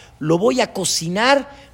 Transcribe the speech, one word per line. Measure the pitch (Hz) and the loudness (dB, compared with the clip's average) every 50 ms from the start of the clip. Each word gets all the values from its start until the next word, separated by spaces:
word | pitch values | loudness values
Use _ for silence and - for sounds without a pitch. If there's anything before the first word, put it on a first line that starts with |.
| - - - - | -20 -20 -14 -6
lo | - 156 160 | -2 0 0
voy | 170 196 247 262 247 | 2 2 2 2 0
a | 220 - - | -2 -2 -2
cocinar | 196 185 - - - 165 165 180 196 226 254 285 285 247 - - - - - | -4 -4 -4 -4 -4 -4 -4 -2 0 2 2 2 2 2 -2 -10 -20 -20 -20